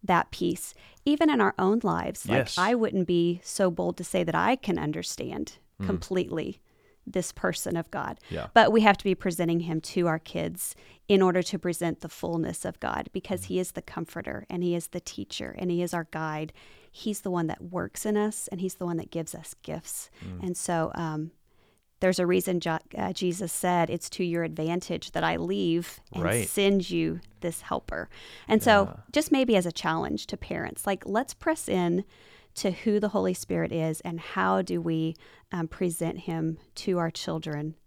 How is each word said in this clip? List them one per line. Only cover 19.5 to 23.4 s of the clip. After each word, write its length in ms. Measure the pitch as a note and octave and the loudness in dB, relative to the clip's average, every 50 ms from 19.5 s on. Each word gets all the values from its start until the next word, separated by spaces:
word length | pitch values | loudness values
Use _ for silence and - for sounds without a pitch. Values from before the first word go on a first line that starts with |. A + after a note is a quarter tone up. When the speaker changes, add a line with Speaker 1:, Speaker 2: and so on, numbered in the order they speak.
| - _ - | -18 _ -10
Speaker 1:
gifts. 460 | - D#3 D#3+ - - - - - - - - - | -8 -8 -8 -8 -10 -10 -10 -10 -12 -16 -14 -12
Speaker 2:
Mm. 180 | F#2 F#2 - F#3+ | -10 -8 -6 -6
Speaker 1:
And 100 | F3+ F3 | -6 -4
so, 340 | - - - F3 E3 D#3+ - - | -4 -2 0 0 0 0 0 -2
um, 360 | - E3+ D#3+ D#3 D3+ D#3 D#3+ _ _ _ _ _ _ _ _ _ _ _ _ _ _ | -4 -4 -4 -4 -4 -6 -8 _ _ _ _ _ _ _ _ _ _ _ _ _ _
there's 200 | - F#3 F#3 - | 2 2 4 4
a 60 | F3+ | 4
reason 340 | F3 F3+ F#3 F3+ - F#3 F3 | 4 4 2 2 2 -2 0
Jo-, 180 | - E3+ D#3+ D#3+ - - - | 0 0 -2 -2 -4 -8 -6
uh, 140 | G#3+ G3+ F#3 F3 | -4 -4 -2 -2
Jesus 380 | - - F3+ E3+ F3+ | 0 0 0 0 0